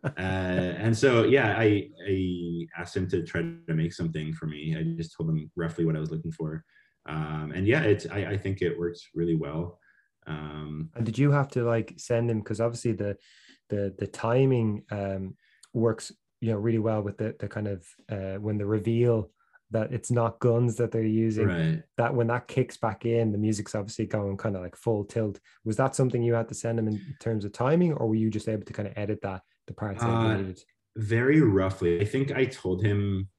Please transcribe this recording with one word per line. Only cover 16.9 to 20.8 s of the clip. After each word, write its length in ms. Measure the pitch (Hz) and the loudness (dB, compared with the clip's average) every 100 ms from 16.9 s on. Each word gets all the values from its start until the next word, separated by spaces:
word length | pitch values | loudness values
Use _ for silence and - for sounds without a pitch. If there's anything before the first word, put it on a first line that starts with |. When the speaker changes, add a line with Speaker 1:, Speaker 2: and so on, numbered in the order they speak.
| 110 | 0
Speaker 2:
with 160 | 101 101 | -2 -4
the, 180 | 107 - | -6 -4
the 80 | 101 | -8
kind 200 | - 104 | -6 -6
of, 180 | 98 - - _ | -6 -10 -20 _
uh, 260 | 104 95 98 | -8 -6 -6
when 180 | 104 104 | -2 -2
the 80 | 101 | 0
reveal 640 | 107 104 117 120 113 101 _ _ _ _ | 0 2 2 4 4 0 _ _ _ _
that 220 | 110 107 | -2 -2
it's 180 | 117 - | -4 0
not 280 | 120 113 - | 2 2 2
guns 360 | 123 117 123 | 2 4 2
that 140 | 107 | 2